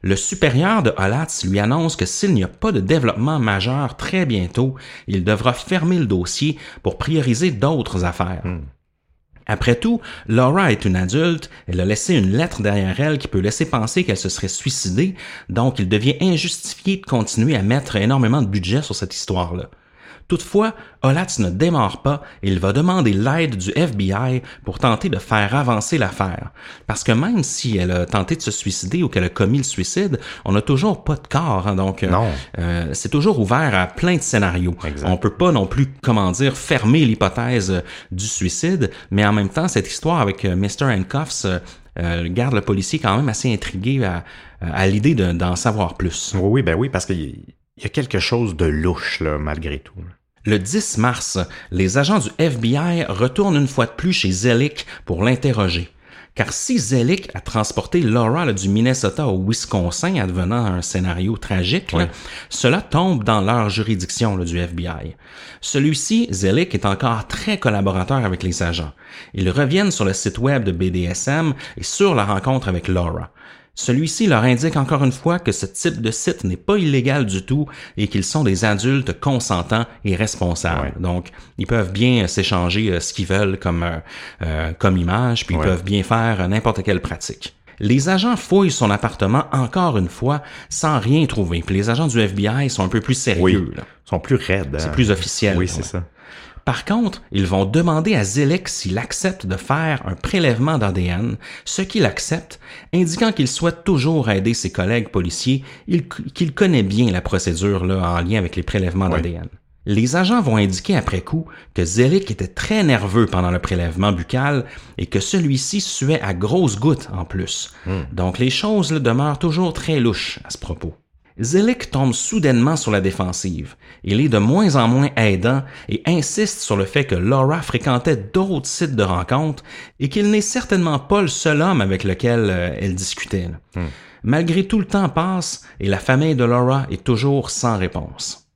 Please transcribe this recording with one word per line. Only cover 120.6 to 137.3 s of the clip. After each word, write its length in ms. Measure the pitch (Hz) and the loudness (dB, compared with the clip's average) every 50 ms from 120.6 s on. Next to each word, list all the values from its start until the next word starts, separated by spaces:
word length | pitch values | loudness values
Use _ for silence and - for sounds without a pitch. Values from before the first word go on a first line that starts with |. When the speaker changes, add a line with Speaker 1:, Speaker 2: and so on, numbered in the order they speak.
| - - 87 - - 82 78 _ _ _ _ _ _ _ _ - | -8 -10 -8 -6 -8 -10 -10 _ _ _ _ _ _ _ _ -6
Speaker 1:
Zelic 480 | 110 117 151 185 202 233 247 240 - - | -4 2 2 4 4 4 2 0 -4 -4
tombe 240 | - 135 139 131 113 | 0 2 2 2 2
soudainement 600 | - - - - 220 156 139 127 117 120 143 165 | 0 -2 -2 0 2 4 4 6 6 4 4 2
sur 160 | 151 - - | 0 0 0
la 100 | 104 101 | 0 2
défensive. 720 | 92 95 92 - 98 90 90 - - 95 87 80 73 - - _ _ - - - - | 2 0 0 0 -2 -2 -2 -4 -4 -6 -6 -6 -8 -10 -14 _ _ -20 -20 -10 -4
Il 180 | - 101 110 | 0 2 2
est 80 | 143 151 | 4 4
de 80 | 113 | 4
moins 380 | 107 101 110 143 190 214 190 139 | 4 4 4 4 4 4 4 4
en 120 | 139 117 | 4 4
moins 220 | 110 123 131 139 143 - | 4 4 4 2 2 2
aidant 480 | 117 113 107 98 92 92 117 131 135 135 - - - - - | 2 2 4 2 2 2 2 2 0 -2 -6 -14 -18 -8 -6
et 140 | - - - | -6 -4 0
insiste 540 | - 175 170 143 - - - 214 214 - - | 0 0 0 0 -2 0 -2 -2 -2 -2 -8
sur 180 | - - 107 | -4 -2 0
le 80 | 101 95 | 0 0
fait 200 | - - 143 139 | 0 0 -2 0
que 100 | - 98 | 2 0
Laura 480 | 87 90 104 135 135 131 135 156 170 147 | 0 2 2 2 4 2 2 0 -2 -4
fréquentait 520 | - - 120 - 147 127 123 123 170 151 | -4 -4 -2 0 2 0 2 2 0 0
d'autres 520 | 110 98 104 - 185 190 196 185 139 135 | 0 -2 -2 0 0 0 2 0 -2 -4
sites 280 | - - - 170 156 135 | -6 -4 -2 -2 -2 2
de 60 | 110 | 2
rencontres 640 | 101 95 90 87 90 - 123 135 156 156 143 - - - - - - - _ _ | 2 2 2 -2 0 0 0 0 0 -2 -4 -6 -12 -18 -18 -18 -18 -20 _ _
et 100 | 139 139 | -4 -2
qu'il 200 | 131 214 208 208 | 0 2 2 4
n'est 120 | 214 214 | 4 2
certainement 580 | 208 - - 254 240 - 202 190 175 165 151 135 | 2 0 -4 -4 -2 0 0 2 2 2 0 -2
pas 240 | 135 - 202 202 196 | 0 2 2 2 2
le 40 | |
seul 360 | 151 - - - 165 151 147 156 | 0 -2 0 0 2 2 4 4
homme 180 | 190 185 139 | 4 4 4
avec 220 | 101 95 95 92 - | 2 2 0 0 0
lequel, 460 | 98 92 - - 120 120 117 110 101 | -2 -2 0 2 2 4 4 2 2
euh, 260 | 92 90 87 90 69 53 | 2 0 0 -2 -2 -2
elle 140 | - 98 90 | -2 -2 -2
discutait, 560 | 92 95 - - - - - - 95 90 87 | -2 -4 -6 -6 -8 -8 -4 -4 -4 -4 -4
là. 320 | 85 82 _ _ _ 92 | -8 -12 _ _ _ -6
Speaker 2:
Hmm. 60 | 87 76 67 - - - - - | -6 -6 -8 -12 -20 -20 -20 -8
Speaker 1:
Malgré 460 | - 104 131 156 175 165 160 185 190 | -2 0 2 2 2 2 2 0 2
tout, 100 | 196 220 | 2 0
le 80 | 214 185 | 0 0
temps 240 | - - 202 196 175 | 2 0 2 2 2
passe 540 | - 160 165 185 190 180 165 - - - - - - - | 0 0 0 0 -2 -2 -4 -6 -8 -10 -14 -20 -10 -4
et 80 | - | -2
la 100 | 98 98 | 0 0
famille 380 | 95 - - 131 131 151 160 151 | 0 2 2 2 4 4 2 2
de 80 | 123 123 | 2 4
Laura 420 | 120 120 123 123 127 135 139 131 135 | 4 4 4 4 2 2 0 -2 -4
est 120 | 113 92 - | -6 -6 0
toujours 460 | - 123 107 123 139 | 0 0 2 2 2